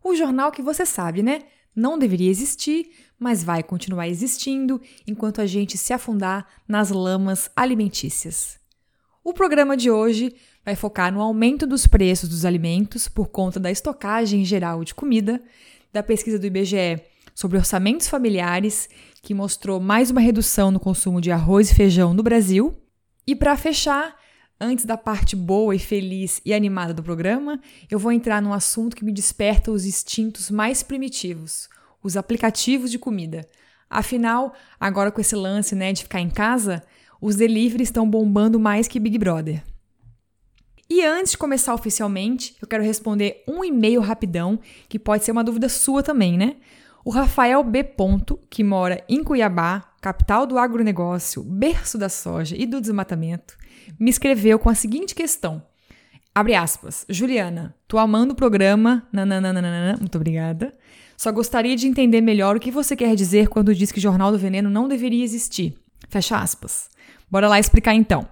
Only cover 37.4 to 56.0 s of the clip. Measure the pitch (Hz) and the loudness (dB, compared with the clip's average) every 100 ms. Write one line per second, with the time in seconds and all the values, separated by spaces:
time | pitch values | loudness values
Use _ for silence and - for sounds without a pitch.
37.4 | 226 220 240 240 240 233 220 220 214 202 | 2 4 2 0 -2 0 2 2 2 4
38.4 | 220 226 214 208 233 247 214 214 185 165 | 4 4 2 0 -2 -2 -2 0 0 -2
39.4 | 156 151 - - _ _ - _ _ _ | -4 -6 -8 -18 _ _ -20 _ _ _
40.4 | _ _ _ _ _ 349 320 330 381 - | _ _ _ _ _ 2 2 0 -2 -2
41.4 | 302 269 - 233 220 - 208 190 202 254 | -2 -2 -2 -4 -4 -4 -4 -2 -4 -4
42.4 | - _ - 220 214 214 220 208 202 - | -8 _ -6 -2 -2 -2 -2 -2 -2 -4
43.4 | - 330 370 262 214 240 202 226 196 170 | -10 -6 -2 2 4 4 0 -2 -2 -2
44.4 | 175 220 - - _ 214 214 214 214 226 | -2 -4 -6 -20 _ -6 0 0 0 0
45.4 | 233 226 247 - - 277 277 285 185 175 | 0 0 -2 0 0 0 2 2 2 2
46.4 | 220 294 _ - _ _ - 233 269 - | 0 -2 _ -20 _ _ -4 2 2 4
47.4 | 240 269 247 240 277 - 190 196 - - | 4 4 2 0 -2 -2 2 2 0 -6
48.4 | _ - 208 190 180 180 - 269 320 269 | _ 0 2 2 0 -2 -2 -2 2 2
49.4 | 208 175 170 196 - _ 190 185 - 214 | 2 2 0 -2 -8 _ -8 0 2 2
50.4 | 262 254 247 233 220 180 175 175 - - | 2 0 0 0 0 0 -2 -4 -6 -10
51.4 | - 190 285 330 - 226 196 - 175 165 | -8 -2 0 0 -4 -6 -6 -6 -6 -6
52.4 | 156 175 240 269 220 202 190 170 160 170 | -6 -4 -4 -4 -4 -4 -4 -6 -4 -8
53.4 | - - - - - 156 226 - 277 240 | -12 -20 -20 -20 -20 -2 0 2 2 4
54.4 | 214 220 233 220 214 269 381 - 330 - | 6 6 4 2 0 -4 -6 -6 -4 -4
55.4 | 170 160 _ _ _ - | -4 -8 _ _ _ -20